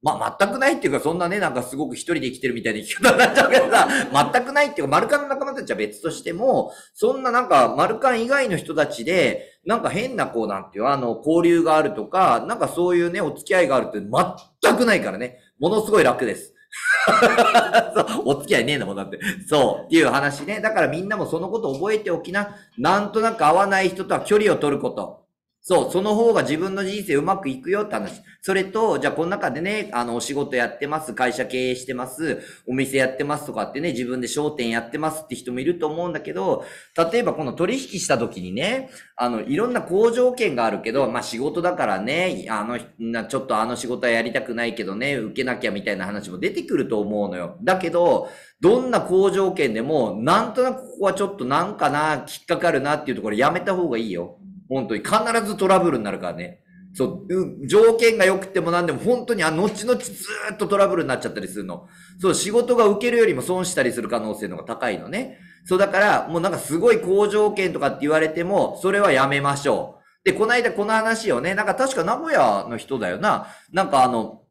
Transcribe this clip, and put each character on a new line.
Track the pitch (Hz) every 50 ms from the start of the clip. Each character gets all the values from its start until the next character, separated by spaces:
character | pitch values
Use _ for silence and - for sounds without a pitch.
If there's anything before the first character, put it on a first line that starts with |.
| -
ま | 147 143 101 107
あ、 | 107 - -
全 | 196 208 247
く | 262
な | 269 277
い | 339
っ | -
て | -
い | 165
う | 135
か、 | 131
そ | - 147 165
ん | 180
な | 180 175
ね、 | 190 208
な | 190 160
ん | 123
か | 127 120
す | - -
ご | 135 151 131
く | 120
一 | - -
人 | - 170
で | 156 131
生 | 127 -
き | -
て | - 131
る | 120
み | 117 98
た | 117
い | 110
な | 107
生 | 104
き | - -
方 | - - 262 -
に | 202
な | 247
っ | - -
ち | 277
ゃ | 269
う | 269
け | 247 262
ど | - -
さ、 | 226 220 - - - 277 - - -
<laughs> | 139 151 147 -
全 | 247 240
く | 262 277
な | 285 294
い | 285
っ | 285
て | -
い | 214
う |
か、 | 170
丸 | 143 170 226 220
カ | - 294
ン | 294
の | 285
仲 | 277 269 277
間 | 277 262
た | 262 214
ち | -
は | -
別 | 185 208 208 214 -
と | - 165
し | - - -
て | - 170
も、 | 175 226 269 240 143 - - - - - - _
そ | - - 233 269
ん | 269 254
な | 254
な | 233 247
ん | 247 -
か、 | 175 139 123 113 113
丸 | - 165 185 226 -
カ | - 269 247
ン | 226 226
以 | 240
外 | 277 277 262 226
の | 185
人 | 156 - - 160
た | 151 147
ち | - - - 117
で、 | 147 180 190 156 120 95 - - - _ _ _
な | 170 214
ん | 233 -
か | 143
変 | - 180 226 262 262
な | 202 139 -
こ | - 120 110
う、 |
な | 101 98 95
ん | 92 -
て | _ 98
い |
う、 | 110
あ | 131 139
の、 | 139 123 117 117
交 | - - 151 160 170 170
流 | 170 170 170 165
が | 160 156
あ | 156 151
る | 143 143
と | - 104
か、 | - - 185 190 165 120 113 -
な | 160 226
ん | 240
か | 165 135
そ | - 165 175 180 180
う |
い | 175 170
う | 175
ね、 | 170 196
お | 196 147
付 | 139 - -
き | - 202
合 | 185 175
い | 135
が | 135
あ | 127
る | 113 -
っ |
て | - 104
全 | 95 101 117 147 190 185 - - - _ _ _ - - 240
く | 233 247
な | 233 208
い | 170 135
か | 107
ら | 92 92
ね。 | 123 123 - - _ _ _ _
も | 135 170
の | 208 220 214
す | 214
ご | 208 202
い | 156
楽 | 123 120 - 131
で | 113 95
す。 | - - - _ _ _ _ - - - - - - -
<laughs> | - 220 - 240 233 - - 233 - - 233 190 - - 226 - - -
そ | 208 -
う、 | - 220 254 427
お | - 143
付 | 139 -
き | - -
合 | 135
い | 117
ね | 131 147
え | 139
の | 104
も | 95 98
ん |
だ | 98 98
っ | -
て。 | - - - 202 185 - - -
そ | 156 147 131 110 - - -
う、 |
っ | -
て | 160
い | 165 156
う | 135
話 | - 139 143 143 139 -
ね。 | 143 143 208 220
だ | - 220 220
か | 196 160
ら | 135
み | 139 165
ん | 185 202
な | 214
も | 196 160
そ | - - 165
の | 180 190
こ | 202 233
と | - 147 135
覚 | 135 165 202 220
え | 214
て | 214 190
お | 170 160
き | - - 175
な。 | 202 208 202 - - - _ _
な | - 123 156 185 202
ん | 208 202 -
と | 220
な | 214 - -
く | - 151
合 | 147 -
わ | 202 202
な | 196 196 190
い | 190 180
人 | - 185 190
と | - 180
は | 147
距 | - - 208 208
離 | 214 202 156
を |
取 | - 147 147 143
る | 123 127
こ | 123
と。 | - - 95 85 - - _ _ _ _ _ _ _ _ _ -
そ | 185 170 131
う、 | -
そ | - 175
の | 196 214 214
方 | 208 233 233 220
が | 180 139
自 | 123 143
分 | 156 175 196 190
の | 196 196
人 | 185 202 214 190
生 | - 151
う | 139 147
ま | 175 190 185
く | 190 139
い | 131 127
く | - 156 185
よ | 208 208
っ | 208
て | -
話。 | 110 101 92 - - - - - _
そ | - - 190
れ | 190 190
と、 | 190 190 220 226 214 165 139
じ | 131 143
ゃ |
あ | 139
こ | 143 160
の | 170
中 | 196 202 - 156
で | 123 147
ね、 | 165 190 214 214 202 - -
あ | 120 120
の、 | 120 117
お | 120
仕 | 113 - 139
事 | 135 143 139 131
や | 123 120 113
っ | - -
て | 143
ま | 143 151 156
す、 | 156 - 113
会 | - 127 123 117
社 | - 127
経 | 127 - 127 127 127
営 | 127
し | 127 -
て | - 131
ま | 123 127
す、 | 127 - - 160 156 110 - - - - - _ -
お | 123
店 | 131 135 131 131 135
や | 131 127
っ | -
て | - 147
ま | 143 151
す | 143 -
と | - -
か | 113 101
っ | - -
て | 139
ね、 | 151 175
自 | 135 117 127
分 | 120 127 127
で | 123 113
商 | - 147 147 147 147
店 | - 120 117
や | 113 117 117
っ | - -
て | 151
ま | 151 156
す | 156 - -
っ |
て | - 143
人 | - - -
も | 123 127
い | 135
る | 156 175 175
と | 156 156
思 | 156 160 175
う | 180
ん | 160
だ | -
け | - - -
ど、 | 90 95 190 143 - - - - - - _ _ - 165 165 -
例 | 233
え | 240
ば | 175 -
こ | - 156
の | 131 113
取 | - 165 185 233
引 | 269 - - - 196
し | -
た | - -
時 | 117 226 - - 95
に | 90 90 92
ね、 | 110 151 202 240 269 262 - - - - - _
あ | - 123 123
の、 | 120 110 107
い | 113 135
ろ | 165 220
ん | 254 247
な | 233 -
好 | - 170 196 220 233 233
条 | 247 247 254 247
件 | 247 233 196 143
が | 120 117
あ | 110
る | 104 95 -
け | 113 113
ど、 | 135 139 117
ま | 117 120
あ、 | -
仕 | - - 113
事 | 127 151 - 165 170
だ | 180 180
か | - 139
ら | 113 98 95
ね、 | 98 117 143 165 180 185 147 95 - -
あ | 110 107 104
の、 | 110 101 - - - _ _
な、 | 113 113 117 117 110
ち | - -
ょ | 131
っ | 131 -
と | 117 107
あ | 110
の | 117 123
仕 | 117 - 120
事 | 123 - -
は | 123 117
や | 113 113
り | 123 -
た | 135 -
く | - 120
な | 113 117
い | 117 107
け | - 107
ど | 92 98
ね、 | 107 123 143 143
受 | 135 110 101 92
け | - 127
な | 127 123
き | - -
ゃ | 113 98
み | 101 98
た | 110
い | 101
な | 95 95
話 | 92 104 104 - -
も | 87 92
出 | 98 190 -
て | 349 -
く | - 240
る | 156 127
と | - 113 107
思 | 101 98 107 104 101
う | 98
の | 90
よ。 | 90 87 85 - - 104
だ | 127 190 185
け | 175 165
ど、 | 160 170 175 170 127 104 - - - - - - _ _
ど | - 170 220 254
ん | 262 254 233
な | 202
好 | - - 180 190 196 196 175
条 | 196 196 190
件 | 180 185 151 131 107
で | 107 113
も、 | 139 160 151 120 107 95 101 113
な | 139 175 208 233
ん | - 220
と | 262 254
な | 262 247
く | - - - -
こ | -
こ | 196
は | 196 185
ち | 190 202
ょ |
っ | 190 196
と | - 123
な | 127 139 151 175
ん | 202 208
か | - 156 147
な、 | 165 147 151 156 151 139 - -
引 | - - _
っ |
か | - 170 170
か | 180 175
る | 165 139
な | 131 143 151 151
っ | -
て | -
い | 123
う |
と | - 98
こ | 107
ろ | 104
や | 104 127 147
め | 165 180
た | 175 190 190
方 | 180 180 160
が | 123 113
い | 117
い | 113 90
よ。 | 85 85 87 - _ - - - - - _
本 | 127 135 120 98
当 | 110
に。 | 101
必 | - - - 220 - 233 226 233 208
ず | 202 208
ト | - 196 185
ラ | 190 185
ブ | 170 175 143
ル | 123
に | 107
な | 101
る | 95 -
か | 92 87
ら | 85
ね。 | 85 87 87 - _ _ _ _ - - - -
そ | - 131 - - - - -
う、 | 175 190 180 143 - - 143
う、 | 127
条 | 151 208 226 226 226
件 | 226 233 226 220 214
が | 190
良 | 185 175
く | 180 190 -
て | - 185
も | 160 165 170
何 | 175 175
で | 170 143
も、 | 123
本 | - 202 247 247 220
当 | 233 240
に、 | 202 165
あ、 | 156 156
後 | 156 190 214 214 - -
々 | 233 247 -
ず | - - 190 - - - 214 208 208 208
ー | 208
っ |
と | 208 208
ト | 165 202
ラ | 196 196 180
ブ | 185
ル | 175 151
に | 139
な | 131
っ | 123
ち | -
ゃ | 117
っ | -
た | -
り | 92
す | 92 - 104
る | 101
の。 | 92 87 - - - - - - - - -
そ | - 190
う、 | 226
仕 | - - 190
事 | 208 240 240 240 247
が | 233 226
受 | 208 208 202
け | 240 240 233
る | 233
よ | 226
り | 208 165
も | 131 123
損 | 160 185 185 180
し | - -
た | - 131
り | 120 110
す | 120 -
る | 98
可 | 120 117
能 | 107 110 104
性 | - 107 95
の | 90
方 | 82 80
が | - 117
高 | - - 120
い | 101 85
の | 82 92
ね。 | 147 208 262 - - - - - - _ _
そ | - 185
う、 | 190
だ | 202
か | 196 185 185
ら、 | 202 208 165 127 110 -
も | 160 170
う |
な | 165 196
ん | 175
か | 151
す | - - 143 170
ご | 180 240 233
い | -
好 | - 180 185 196 208 208
条 | 202 214 214 208 202
件 | 196 190 180 160
と | 143
か | 143 139
っ | 131
て | -
言 | 131 147
わ | 156 156
れ | 156 160
て | 160 170 170
も、 | 180 202 185 135 98 - - -
そ | 185
れ | 190 202
は | 202 190 143
や | 131 135 135
め | 143 143
ま | 139 143 139
し | 135 - 143
ょ | 117 92 - - - _ _ _ _ _ _
う。 |
で、 | 190 185
こ | - 214
の | 220 240
間 | 247 233 233 -
こ | - 202
の | 208 220
話 | 220 220 220 226 220 220 208
を | 143 120
ね、 | 135 170 196
な | 196 214
ん |
か | 202 190
確 | - 254 - -
か | 180 160
名 | 175 226
古 | 262 320 320 302
屋 | 220 143 117 104 98 - 110
の | 120
人 | 107 - - 135 127
だ | 104 90
よ | 90 104
な。 | 170 214 151 - - - - - _ _ -
な | 175 190
ん | -
か | - 135 -
あ | -
の | 120 117 107 - - - _ _